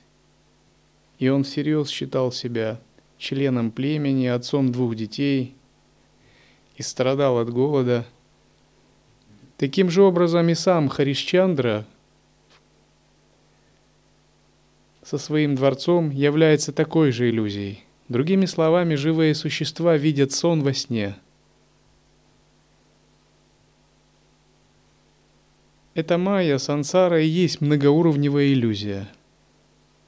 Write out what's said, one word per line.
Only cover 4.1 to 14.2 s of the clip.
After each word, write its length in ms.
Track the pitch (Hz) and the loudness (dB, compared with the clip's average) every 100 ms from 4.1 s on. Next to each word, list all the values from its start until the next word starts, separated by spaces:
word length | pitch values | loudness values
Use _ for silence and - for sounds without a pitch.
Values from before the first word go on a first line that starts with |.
| 135 127 | -2 -2
отцом 460 | 123 120 143 131 | -4 -2 -2 0
двух 220 | 123 120 | -2 -4
детей, 600 | 110 107 - 143 135 127 - _ _ _ _ _ _ _ _ _ _ _ - | -4 -8 -4 -2 -2 -4 -12 _ _ _ _ _ _ _ _ _ _ _ -14
и 60 | |
страдал 560 | 131 - 127 139 135 120 | -8 -2 -2 0 2 0
от 120 | 117 | 0
голода. 560 | 120 143 139 123 120 117 _ _ _ _ _ _ _ _ _ _ _ _ - - - | 0 0 0 0 -2 -4 _ _ _ _ _ _ _ _ _ _ _ _ -20 -20 -6
Таким 340 | 143 190 185 | -2 0 2
же 120 | 175 | 4
образом 460 | 196 175 175 170 170 | 4 4 2 2 2
и 60 | |
сам 340 | 165 190 170 139 | 2 2 2 0
Харишчандра 1000 | - 139 135 - 180 190 143 120 107 107 _ _ _ _ _ _ _ _ _ _ _ _ _ _ _ _ _ _ _ _ _ _ _ | 0 -2 -2 0 2 2 2 0 -2 -6 _ _ _ _ _ _ _ _ _ _ _ _ _ _ _ _ _ _ _ _ _ _ _